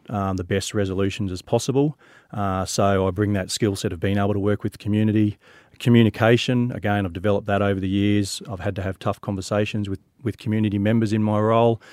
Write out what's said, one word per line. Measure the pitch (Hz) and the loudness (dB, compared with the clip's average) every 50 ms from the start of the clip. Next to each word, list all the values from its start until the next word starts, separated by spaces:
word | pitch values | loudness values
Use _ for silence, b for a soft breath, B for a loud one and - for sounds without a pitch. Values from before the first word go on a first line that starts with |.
| _ - | _ -8
um, | 113 101 98 95 95 | -6 -4 -2 -2 -4
the | 92 92 | -4 -4
best | 90 104 95 - - - | -2 -2 -4 -4 -4 -4
resolutions | 107 98 95 95 95 98 98 - - 104 95 | -4 -2 -2 -2 -2 -2 -2 -2 -4 -6 -6
as | 90 87 | -6 -8
possible. | - - 117 117 - - 123 135 143 151 147 b b b b b b b b | -6 -2 -2 -2 0 0 0 0 0 0 -2 b b b b b b b b
Uh, | 107 101 98 92 92 95 | -4 -4 -2 -2 -2 -4
so | - - - 101 98 101 95 95 | -4 -2 0 2 2 4 2 2
I | 95 | 0
bring | 87 98 107 101 104 | 0 0 0 0 0
that | 95 92 - | -2 -2 -4
skill | - - 117 104 95 | -4 -2 0 0 0
set | - - 104 87 | -2 -4 -6 -6
of | 85 | -4
being | 104 98 98 | -2 -2 0
able | 101 101 101 104 | 0 0 0 0
to | 101 | 0
work | 98 104 104 - - | 0 -2 -2 -2 -4
with | 104 - | -6 -8
the | |
community. | - - 104 104 107 110 110 104 110 104 104 - _ b b b b b b b b | -8 -6 -2 0 2 2 2 2 2 2 0 -2 _ b b b b b b b b
Communication, | - 123 120 117 113 104 - - 117 113 120 117 - - 127 123 123 123 - | 2 6 6 8 8 6 4 4 4 4 4 4 2 0 0 0 0 -2 -4
again, | - 90 104 101 101 98 | -4 -2 -2 0 0 -2
I've | 90 82 | -2 -4
developed | 92 90 104 101 101 110 | -4 0 0 0 0 0
that | 104 101 98 | 0 0 2
over | 101 101 98 95 | 2 2 0 0
the | 95 | -2
years. | 95 95 101 101 104 104 104 101 98 - - - - | -2 0 2 2 2 2 2 0 -2 -6 -10 -12 -12
I've | 107 90 | -10 -8
had | 87 104 95 | -6 -6 -6
to | 98 | -4
have | 92 95 95 - | -6 -6 -6 -6
tough | - 110 95 - | -4 -6 -4 -4
conversations | - - 101 95 92 - 107 104 107 - - 107 104 | -6 -8 -6 -6 -4 -2 0 0 0 -2 -2 -6 -6
with, | 101 98 - _ _ _ _ - | -6 -6 -10 _ _ _ _ -8
with | 113 - | -8 -6
community | - - 110 107 110 107 107 98 | -6 -4 -2 0 0 2 2 2
members | 101 98 107 117 117 110 104 107 | 0 2 2 2 2 2 0 0
in | 110 107 | 0 0
my | 107 107 104 | 0 0 2
role, | 107 110 113 113 117 117 113 - B B | 2 2 4 4 4 4 2 0 B B